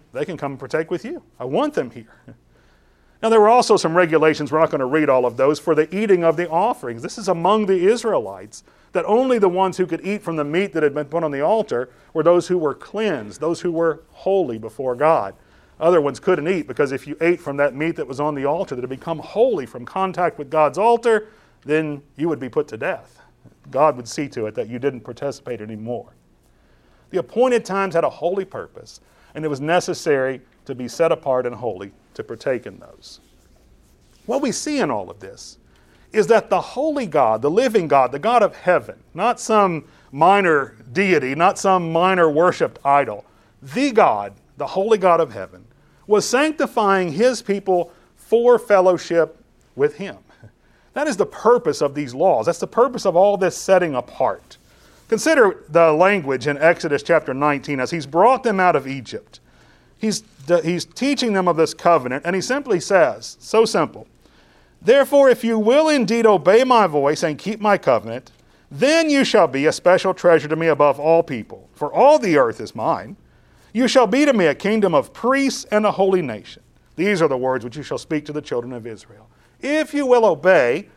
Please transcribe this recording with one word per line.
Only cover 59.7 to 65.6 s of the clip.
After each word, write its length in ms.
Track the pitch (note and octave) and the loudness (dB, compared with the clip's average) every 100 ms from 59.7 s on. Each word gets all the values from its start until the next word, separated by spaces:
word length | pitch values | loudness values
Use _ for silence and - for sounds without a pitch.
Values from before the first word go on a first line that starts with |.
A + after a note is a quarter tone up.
| _ _ _ | _ _ _
He's, 280 | A3 G3 - _ C3+ F3 | -6 -6 -10 _ 0 0
he's 200 | D#3+ F3 | 2 -4
teaching 480 | - - C4+ C#4 B3 | -6 -4 -2 -2 0
them 140 | G3 F3+ | 0 2
of 100 | D#3+ | 2
this 160 | D#3 | 0
covenant, 520 | - F3 E3 B2 C3 E3+ | 0 2 2 0 -6 -4
and 80 | |
he 80 | F#3 | -4
simply 380 | - C4+ C4+ F#3 | -4 -6 -2 -4
says, 560 | - F#3+ D3 G#2+ - - | 2 4 4 0 -14 -20
so 260 | - A3 | -2 0
simple, 440 | A3+ G3 D3+ - - _ _ _ _ _ _ _ | 2 0 -2 -6 -20 _ _ _ _ _ _ _
"Therefore, 480 | - C4+ C4+ C#4+ C4+ | 2 4 4 4 4
if 140 | A3+ | 4
you 160 | A3+ A3+ | 0 0